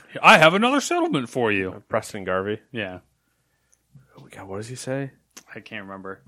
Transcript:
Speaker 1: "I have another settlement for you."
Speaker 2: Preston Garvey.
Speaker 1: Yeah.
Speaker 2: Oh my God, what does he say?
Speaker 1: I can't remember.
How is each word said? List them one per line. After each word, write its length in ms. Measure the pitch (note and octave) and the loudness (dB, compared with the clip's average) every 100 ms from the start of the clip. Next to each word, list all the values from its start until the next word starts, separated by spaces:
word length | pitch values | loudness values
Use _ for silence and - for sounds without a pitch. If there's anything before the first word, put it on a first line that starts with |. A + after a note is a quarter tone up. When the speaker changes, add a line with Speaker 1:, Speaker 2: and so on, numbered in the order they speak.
| - - | -16 4
Speaker 1:
"I 160 | E3+ G#3+ | 8 8
have 160 | D#3 | 8
another 260 | F#3+ A#3+ C#4 | 4 2 2
settlement 480 | - F4 E4+ D#3+ A#2 | 0 0 0 0 -2
for 220 | C3 A2+ | 0 0
you." 300 | G2+ F#2 G2+ - | 2 -2 -6 -4
Speaker 2:
Preston 360 | A2+ - G#2+ | -4 -4 -6
Garvey. 360 | F#2 F#2 G2 G#2+ _ | -2 -2 -2 -6 _
Speaker 1:
Yeah. 280 | A#2+ F#2+ F2+ - _ _ _ _ _ _ _ _ - _ - | -8 -8 -10 -18 _ _ _ _ _ _ _ _ -20 _ -20
Speaker 2:
Oh 40 | |
my 60 | - | -20
God, 180 | - G2 | -18 -12
what 80 | G2 | -10
does 100 | A2+ | -10
he 60 | |
say? 380 | B2+ - C3+ C3+ - _ - - | -10 -6 -6 -8 -12 _ -20 -20
Speaker 1:
I 60 | A2+ | -20
can't 240 | G#2+ A2 | -14 -14
remember. 380 | G2 G2 F#2+ G2 | -12 -12 -12 -14